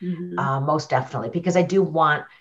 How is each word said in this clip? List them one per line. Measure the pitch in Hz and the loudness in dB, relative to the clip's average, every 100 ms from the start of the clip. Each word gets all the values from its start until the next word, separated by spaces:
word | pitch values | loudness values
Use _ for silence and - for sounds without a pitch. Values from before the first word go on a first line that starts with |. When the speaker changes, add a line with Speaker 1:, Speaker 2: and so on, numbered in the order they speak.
Speaker 1:
Mm-hmm. | 180 170 180 175 | -6 -6 -6 -4
Speaker 2:
uh, | 139 135 | 0 0
most | 143 156 - | 0 0 0
definitely, | 131 - 127 113 | -2 -2 -6 -4
because | 175 180 180 | -4 0 2
I | |
do | 170 190 | 4 2
want | 170 160 156 147 - - | 2 2 2 2 -4 -20